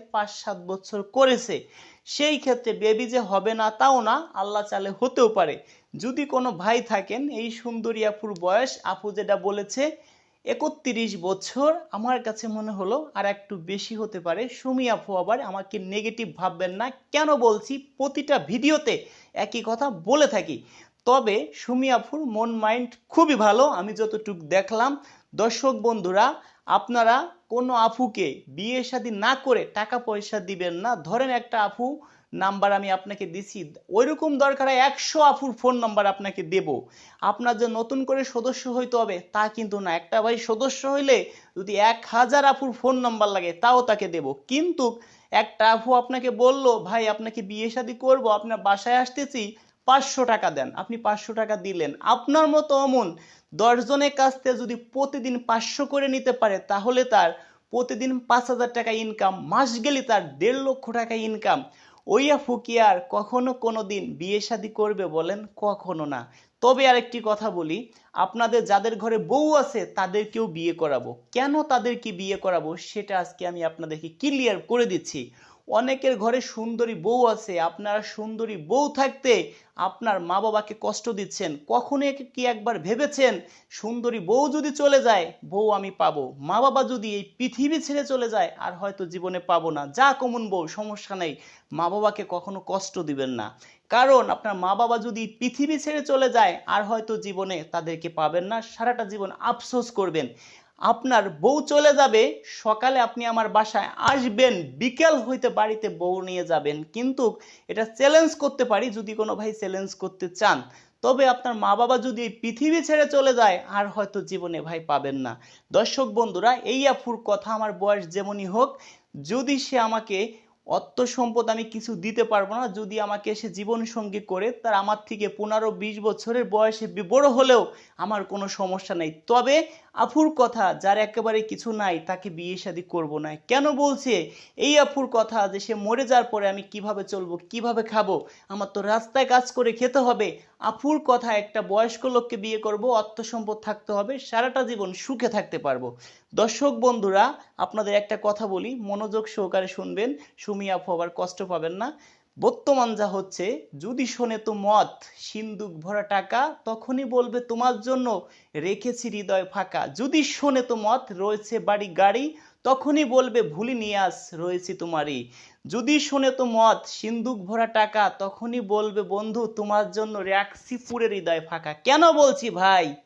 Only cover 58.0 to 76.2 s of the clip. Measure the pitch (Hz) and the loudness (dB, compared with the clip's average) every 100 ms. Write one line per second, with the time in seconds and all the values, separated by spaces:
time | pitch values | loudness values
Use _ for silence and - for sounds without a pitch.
58 | 262 254 240 240 247 240 240 240 233 220 | -4 -4 2 2 2 -2 -2 -2 -2 -2
59 | 220 - 190 190 143 214 269 233 285 277 | -4 -2 -2 -2 -2 0 0 0 0 0
60 | 254 208 165 135 202 269 269 262 - 233 | 2 0 0 -2 0 0 -2 -4 -4 -6
61 | 226 226 220 214 202 151 - - - _ | -4 -4 -4 -2 0 0 -2 -16 -20 _
62 | - 214 285 285 262 240 - 233 214 180 | 0 2 4 2 0 -4 0 4 6 4
63 | 180 208 202 247 254 247 226 220 196 202 | 0 -4 -2 -2 -2 -2 -2 -2 -4 -6
64 | 170 147 185 208 208 226 208 214 214 196 | -6 -8 -2 -2 -2 -6 -4 -2 -2 0
65 | 180 156 170 202 214 - 208 202 185 160 | -2 -2 -2 -4 -10 -4 -2 -2 -6 -6
66 | 147 131 117 _ _ _ 240 262 269 247 | -6 -8 -10 _ _ _ 4 6 6 6
67 | 240 233 214 208 214 175 160 190 240 _ | 2 -4 -2 -2 -2 -4 -4 -4 -8 _
68 | _ - 185 226 233 233 185 196 220 220 | _ -4 -2 0 2 2 4 2 2 -2
69 | 226 220 165 262 302 294 262 226 - - | 0 -2 2 2 4 4 2 -2 -6 -4
70 | 185 208 208 226 220 160 170 165 156 131 | -2 -2 -2 -4 -4 -2 -4 0 0 0
71 | 120 120 _ 240 277 302 294 254 233 240 | -4 -12 _ -2 0 0 0 0 0 -4
72 | 226 180 196 196 190 170 156 175 - 214 | -6 -6 -4 -4 0 -2 -2 -8 -10 -10
73 | 208 190 170 - 175 175 165 160 160 156 | -4 -4 -4 -8 -8 -4 -6 -6 -8 -10
74 | 160 - 285 269 240 185 - 240 233 170 | -12 -6 -2 0 0 -2 0 0 0 -2
75 | - 147 120 - - _ - 214 254 262 | -6 -10 -12 -16 -20 _ -2 0 0 0
76 | 262 220 | 0 0